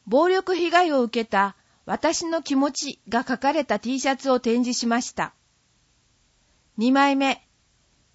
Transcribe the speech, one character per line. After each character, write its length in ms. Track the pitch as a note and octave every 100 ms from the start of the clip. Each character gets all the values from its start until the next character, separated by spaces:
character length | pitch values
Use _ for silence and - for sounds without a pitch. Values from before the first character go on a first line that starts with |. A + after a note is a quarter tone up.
| -
暴 220 | A#3+ F4
力 260 | F#4 F#4
被 160 | F4+ F4
害 220 | E4+ F4+
を 100 | C#4+
受 220 | A#3 A#3
け 60 | A3+
た 240 | G3 G3 - _ _
私 420 | - F#3+ D4 E4 E4+
の 160 | E4
気 120 | - C4+
持 140 | C#4+
ち 300 | C#4+ C#4 A#3 -
が 160 | A#3 B3+
書 80 | B3+
か 140 | C#4
れ 120 | D4+
た 140 | C4+ G#3
T 220 | A3+ C4
シ 80 | C4+
ャ 80 | C4+
ツ 140 | C4+
を 100 | B3+
展 220 | B3 A#3+
示 100 | B3
し 140 | A#3+ A#3
ま 140 | A#3+
し 120 | -
た。 220 | - D#3+ _ _ _ _ _ _ _ _ _ _ _ _ _ _ -
二 120 | A3+
枚 240 | C4+ C#4
目、 320 | C#4 C4+ - _ _ _ _ _ _ _